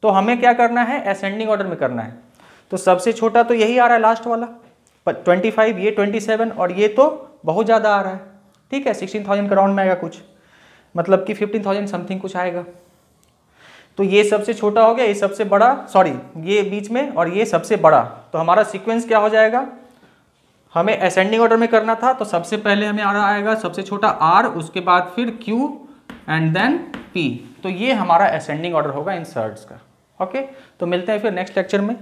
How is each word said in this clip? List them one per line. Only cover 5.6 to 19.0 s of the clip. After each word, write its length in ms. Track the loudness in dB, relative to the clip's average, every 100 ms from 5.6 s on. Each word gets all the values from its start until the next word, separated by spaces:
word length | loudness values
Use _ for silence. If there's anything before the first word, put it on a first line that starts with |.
| 0 2
ये 120 | -2
ट्वेंटी 300 | 0 -2 -2
सेवन, 300 | -2 -2 -2
और 220 | -2 -4
ये 160 | 0 0
तो 180 | 4 2 2 -14 _
बहुत 220 | -4 -2 2
ज़्यादा 280 | 2 2 0
आ 40 |
रहा 120 | -2
है। 80 | -8 -14 -20 _ _ _
ठीक 140 | -6 -4
है, 80 |
सिक्सटीन 320 | -4 -6 -8 -2
थाउजेंड 200 | -2 0
के 60 |
राउंड 200 | 2 2 2
में 60 |
आएगा 120 | 0 -2
कुछ, 220 | -4 -12 -20 _ _ _ _ _ _
मतलब 300 | -6 2 2 0
कि 80 |
fifteen 300 | -6 -4 -4 -2
thousand 200 | -4 -4
something 320 | -8 -8 -8
कुछ 160 | -8 -6
आएगा। 280 | -6 -6 -10 -18 _ _ _ _ _ _ _ _ -20 -20 _ -4
तो 40 |
ये 220 | 2 4
सबसे 300 | 4 2 0
छोटा 280 | -2 0 4
हो 120 | 4
गया, 120 | 4 0
ये 80 |
सबसे 300 | 0 -2 -2
बड़ा, 300 | 0 4 4 2 0
sorry, 200 | 2 2 0 -10 -14
ये 180 | -2 0
बीच 280 | 0 -4 -4
में 180 | -4 -4
और 180 | -2 -2
ये 160 | 0 0
सबसे 300 | -2 0 2
बड़ा। 240 | 4 4 2 -8 -10
तो 60 | -6
हमारा 240 | 2 2
sequence 420 | 2 -2 -4 -4